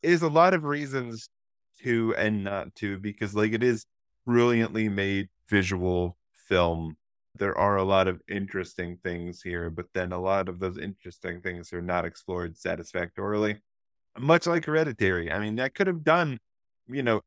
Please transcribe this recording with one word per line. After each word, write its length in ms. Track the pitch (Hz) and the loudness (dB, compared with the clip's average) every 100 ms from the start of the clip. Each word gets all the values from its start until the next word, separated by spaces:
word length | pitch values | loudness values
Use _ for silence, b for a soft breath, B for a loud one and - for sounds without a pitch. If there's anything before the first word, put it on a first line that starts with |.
there's 220 | 165 170 | 4 2
a 60 | 160 | 4
lot 260 | 151 180 185 | 6 6 4
of 80 | |
reasons 640 | 151 147 143 135 120 113 - _ _ _ _ _ | 0 -4 -4 -6 -6 -10 -14 _ _ _ _ _
to 320 | 123 117 113 - | 0 2 2 2
and 260 | 107 107 | 0 0
not 300 | 98 98 - - | -2 -6 -6 -8
to, 220 | 104 98 | -8 -6
because, 380 | 104 101 107 107 | -8 -6 -4 0
like, 160 | 107 | 0
it 80 | 110 | 2
is 240 | 123 113 - _ _ _ - | 2 0 -4 _ _ _ 0
brilliantly 640 | 120 120 117 113 101 110 | 4 6 4 2 0 0
made 400 | 98 98 98 92 _ _ | 0 0 -2 -4 _ _
visual 720 | 104 92 95 90 90 90 - _ | 2 2 0 0 0 0 -4 _
film. 640 | - - 92 87 82 80 78 _ _ _ - | -20 0 4 4 0 -6 -10 _ _ _ -6
There 200 | 101 - | -4 0
are 180 | 101 101 | 2 2
a 60 | |
lot 240 | 95 95 92 | 2 4 4
of 120 | 90 - | 0 -8
interesting 680 | 101 98 98 90 - 87 87 | -8 -6 -6 -8 -8 -10 -8
things 400 | 92 87 87 87 | -8 -8 -8 -10
here, 260 | 90 87 85 | -8 -6 -6
but 180 | 82 90 | -8 -8
then 180 | 95 90 | -6 -4
a 80 | 90 | -4
lot 300 | 92 98 92 | 0 0 -2
of 100 | 90 | -6
those 200 | 92 90 | -6 -6
interesting 600 | 87 95 90 - 92 87 | -10 -12 -18 -12 -10 -8
things 300 | 92 87 85 | -10 -10 -10
are 100 | 87 | -10
not 220 | 87 90 85 | -2 -2 -2
explored 520 | - - 90 85 82 | -8 -8 -6 -6 -6
satisfactorily, 1000 | 92 87 85 90 87 - 101 104 107 107 _ _ _ _ _ - | -6 -6 -6 -6 -6 -6 -4 0 0 -2 _ _ _ _ _ -6
much 300 | 135 165 170 | 4 4 4
like 180 | 170 156 | -2 0
Hereditary. 680 | 156 156 117 98 90 82 | 0 0 0 0 0 -2
I 80 | 82 | -4
mean, 160 | 107 110 | -4 -4
that 180 | 131 - | -4 -2
could 120 | 190 | -2
have 160 | 170 | 0
done, 360 | 151 165 160 123 _ _ _ _ _ | 2 4 2 -4 _ _ _ _ _
you 160 | 131 | -2
know 180 | 127 110 | 2 2